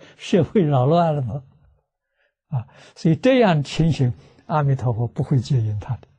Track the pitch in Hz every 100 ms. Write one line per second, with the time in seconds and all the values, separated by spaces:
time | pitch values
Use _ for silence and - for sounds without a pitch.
0 | - - - 190 - 226 151 135 127 170
1 | 170 147 123 139 - _ _ _ _ _
2 | _ _ _ _ _ 131 - - - -
3 | - 160 254 262 214 156 135 - 160 139
4 | 123 - - _ - 151 139 135 127 113
5 | 117 - 135 131 - 131 107 104 - 117
6 | -